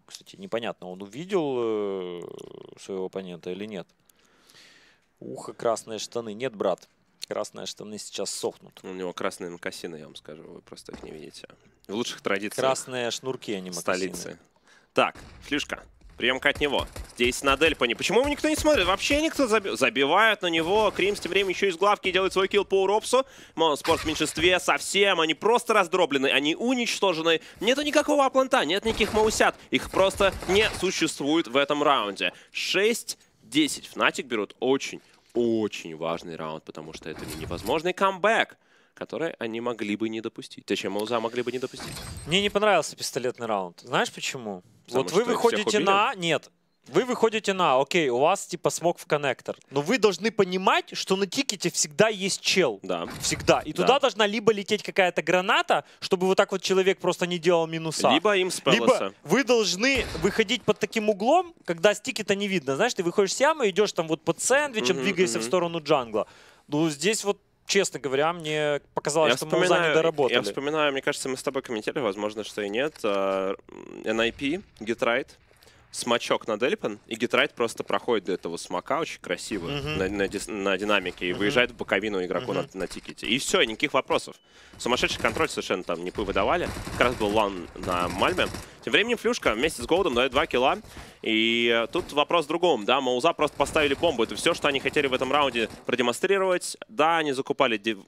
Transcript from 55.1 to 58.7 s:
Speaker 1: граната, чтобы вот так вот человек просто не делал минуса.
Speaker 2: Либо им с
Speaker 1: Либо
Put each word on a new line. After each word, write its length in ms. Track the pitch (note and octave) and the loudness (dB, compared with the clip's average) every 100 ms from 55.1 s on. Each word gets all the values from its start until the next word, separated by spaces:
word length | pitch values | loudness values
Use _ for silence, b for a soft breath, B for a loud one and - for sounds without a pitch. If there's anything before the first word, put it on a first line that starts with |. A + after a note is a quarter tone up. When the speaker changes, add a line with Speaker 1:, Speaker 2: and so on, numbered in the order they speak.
| F3 | 2
Speaker 1:
граната, 600 | D#3+ F3+ F#3+ D4+ - E3+ B B | 2 2 2 0 2 0 B B
чтобы 260 | - F#3 F#3 | -4 0 4
вот 100 | F#3+ | 4
так 160 | G3+ | 2
вот 80 | G3 | 0
человек 380 | - F#3+ F#3+ F#3 | 0 2 2 2
просто 280 | F3+ D#3+ F3 | -2 -2 -2
не 120 | F3 | 0
делал 280 | E3 E3+ D#3+ | 2 2 2
минуса. 420 | D#3+ D#3+ - C#3 | -4 -4 0 2
Speaker 2:
Либо 260 | C3+ G#3+ G3 | 4 4 2
им 140 | F#3 | 0
с 100 | - | 0
Speaker 1:
Либо 200 | - | 2